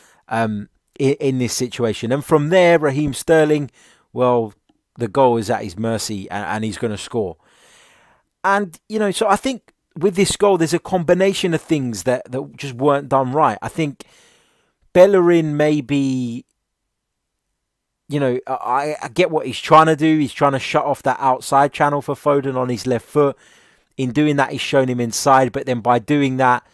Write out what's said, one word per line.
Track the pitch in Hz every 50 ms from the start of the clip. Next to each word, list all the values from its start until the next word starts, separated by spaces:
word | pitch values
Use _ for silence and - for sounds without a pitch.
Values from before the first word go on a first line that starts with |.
| _ _ _ _ _ -
um, | - 113 113 110 107 104 107 - _ _ _ _ _ -
in, | 139 135 139
in | - 143 135 131 127
this | 123 117 -
situation. | - 127 120 - - 120 110 104 - - 113
And | 127 147 143
from | - 165 151 147 156
there, | 180 185 180 170 170 160
Raheem | 151 147 131 143 151 143 123
Sterling, | - - - 160 160 151 151 151 147 147 120 _ _ _ _ _ _ _ _ -
well, | 120 127 123 123 120 113 107 - _ _ _ _ _ _ _ _ -
the | 120 104
goal | 92 139 135 123 117 117
is | 104 95
at | 120 104 113
his | 101 85 98
mercy | 113 113 113 104 - - 107 98 95 -
and, | 87 101 101
and | 82 101 107 110
he's | 110 101 -
gonna | - 113 104 101
score. | - - - 120 104 90 80 - _ _ _ _ _ _ _ _ _ _ _ _ _ _ _ _ _ _ _ _ -
And, | 190 196 202 208 175 156 - _ -
you | 214 220
know, | 214 202
so | 180 - 220 208
I | 196 -
think | - 269 262 214 _ _ _ _ _ _ - 160
with | 156 208 175
this | 185 196 - -
goal, | - 208 202 196 175
there's | 165 147 165
a | 170
combination | - - 190 180 165 139 180 180 190 196 196 - - 180 165
of | 156
things | - - 165 147 131 123 113 98 -
that, | 127 123 127 - -
that | 123 135 147 139 - -
just | - 139 123
weren't | 117 135 147 139 143 143 123
done | 139 135 135 123
right. | 131 156 156 127 107 -
I | - 113
think | - - 160 147 - - - _ _ _ _ _ _ _ _ _ _ _ _ _ _ _ _ _
Bellerin | - 180 180 202 202 185 175 170 175 170 160 151 147
maybe, | 147 151 151 151 147 127 113 143 139 139 135 131 131 123 120 117 120 - _ _ _ _ _ _ _ _ _ _ _ _ _ _ _ _ _ _ _ _ _ _ _ _ _ _ _ _ _ _ _ _ -
you | 143 147
know, | 139 127 123 127 - -
I, | 135 - - 113 123 135 143 151 151 -
I | - 139
get | 110 - 180 170
what | 160 156 117
he's | 127 113 -
trying | - - 156 156 156
to | 160 151
do. | 139 156 160 156 156
He's | 147 123 -
trying | - 147 143
to | 135 131
shut | - - - 151 -
off | 139 160 - -
that | 135 123 -
outside | 135 135 127 131 - - 143 135 143 143
channel | - - 151 147 147 143
for | 135 - 139
Foden | - - 147 143 143 131 139 131 127
on | 127 123
his | 123 110 -
left | 127 123 113 -
foot. | - - 147 147 139 - - _ _ _ _ _ _ _ _ _ _ _ -
In | 135 127 113
doing | 147 151 151 147 143
that, | 131 - 143
he's | 139
shown | - - - 139 131 127
him | 123 123
inside. | 120 117 110 - - 143 131 131 131 123
But | - 139 139
then | 131 127 120
by | 101 123 123 120
doing | 107 - 147 147 143 135 131 127
that, | 131 127 123 120 - _